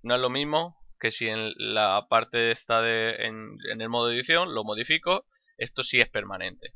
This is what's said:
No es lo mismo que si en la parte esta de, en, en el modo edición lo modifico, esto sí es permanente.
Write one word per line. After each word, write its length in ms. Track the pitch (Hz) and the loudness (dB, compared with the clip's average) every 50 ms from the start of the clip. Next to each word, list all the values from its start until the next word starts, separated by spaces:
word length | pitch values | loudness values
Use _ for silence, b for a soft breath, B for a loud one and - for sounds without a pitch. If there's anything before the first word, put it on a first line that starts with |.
No 120 | - 117 123 | 2 2 2
es 60 | 127 | 2
lo 80 | 127 123 | 2 0
mismo 500 | 127 139 147 151 151 156 165 175 165 _ - - - _ | 0 0 -2 0 0 0 0 -2 -8 _ -20 -20 -14 _
que 100 | - 113 | -4 -2
si 180 | 110 - 117 113 | -2 -2 -2 -2
en 240 | 110 110 110 110 - | -2 -2 -4 -6 -6
la 500 | - 107 107 107 107 107 98 95 104 104 _ | -4 -4 0 2 4 4 4 4 2 2 _
parte 400 | 120 113 113 - - 120 117 113 | 2 2 2 2 0 2 2 2
esta 320 | 113 - - - 117 113 | 0 -2 -2 0 2 2
de, 440 | 113 117 113 113 113 113 113 - 113 | 2 2 2 2 0 -2 -2 -2 -4
en, 300 | 113 110 110 110 104 104 110 - - | -6 -6 -8 -14 -14 -16 -12 -8 -8
en 80 | 110 113 | -6 -6
el 80 | 113 113 | -6 -4
modo 240 | 117 120 117 120 | -2 0 0 0
edición 420 | 117 120 127 - 165 170 180 180 147 | 0 -2 2 2 2 2 2 0 -2
lo 80 | 113 | -4
modifico, 640 | 107 110 107 107 120 - 156 160 - 175 185 196 - _ _ _ _ _ _ | -4 -4 -4 -6 0 0 0 0 2 0 0 0 -2 _ _ _ _ _ _
esto 260 | - 113 - - - | -8 -8 -6 -4 -6
sí 180 | 123 - - 123 | -4 0 2 2
es 80 | 117 - | 2 2
permanente. 640 | - 110 101 98 98 92 87 95 95 - - - - | 0 -6 -6 -6 -8 -8 -8 -8 -8 -10 -16 -16 -16